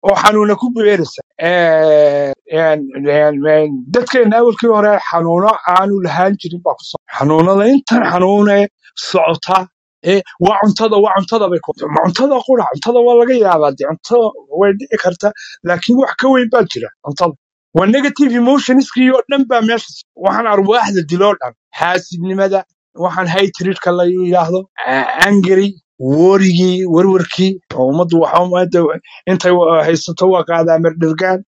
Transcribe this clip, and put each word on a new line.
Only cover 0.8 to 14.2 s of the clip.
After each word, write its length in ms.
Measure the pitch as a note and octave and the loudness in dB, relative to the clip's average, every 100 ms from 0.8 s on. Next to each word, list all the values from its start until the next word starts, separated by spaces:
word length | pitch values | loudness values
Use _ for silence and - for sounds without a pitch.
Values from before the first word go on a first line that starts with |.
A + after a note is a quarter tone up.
| G#3 G3+ D3+ - - _ | 0 2 -2 -8 -20 _
Ee, 960 | E3 F3+ E3+ D#3+ D#3 D3+ D3 C#3+ C#3+ C#3 _ | -2 2 2 4 4 4 4 2 -4 -6 _
een, 360 | D#3+ D#3+ D3+ C#3 C3 | -2 0 0 -4 -6
een, 320 | C#3+ D3 D3+ D3 | -2 2 2 0
een, 280 | D3 D#3 D3+ C3+ B2+ | 2 2 2 -4 -2
dadkeenna 520 | G#3 B3 C4 A3+ A3+ | -2 0 0 2 4
awalkii 300 | A#3+ G#3+ A#3 | 2 2 0
hore 300 | G#3+ G#3 G#3 | 2 2 0
xanuuno 520 | - E3+ E3 E3+ G3+ G#3+ | 0 -4 0 0 2 0
aanu 380 | E3+ F3+ G3 G3 | 0 0 0 -2
lahaan 340 | F3 D3+ F#3+ G3+ | -4 -2 0 -2
jirin 260 | F3+ F3 | -6 -8
baa 140 | F3 C3+ | -6 -6
ku 80 | |
soo-, 200 | - - _ | -10 -18 _
xanuunada 600 | - C#3 D#3 E3+ G3 G#3+ | -4 0 2 2 2 4
intan 380 | C#4 - A#3 | 2 2 0
xanuune 640 | G#3+ F3 F#3 G3+ G#3 G3+ G3+ _ _ | 0 0 0 2 2 2 0 _ _
socota, 760 | - - F#3 D#3+ E3 - F#3+ F#3 _ _ _ | -16 -4 -2 0 -2 -2 -2 -2 _ _ _
ee, 180 | E3+ G3 - - | -2 -2 -2 -2
waa 220 | F#3 G#3 | 0 2
cuntada, 380 | G#3+ G3+ A3 G#3 | 0 0 0 2
waa 160 | G#3 F#3+ | 2 0
cuntada 320 | F#3 A3+ G3+ | -2 -2 -2
bay 100 | F3 | -4
ku, 120 | - - | -6 -10
ma 180 | D3 D3+ | -4 -2
cuntada 380 | - F3 C4 C4 | -2 0 0 -2
qura, 260 | - B3+ F#3 | 0 0 0
cuntada 320 | D3 A3 A#3+ | -4 -2 2
waa 160 | A#3+ A#3+ | 4 4
laga 200 | A#3+ B3+ | 4 2
yaabaa, 360 | G3+ E3+ D3+ | 2 2 0
dee, 160 | - C#3 | -2 -8
cunto 300 | D#3 - A#3+ | -8 -2 0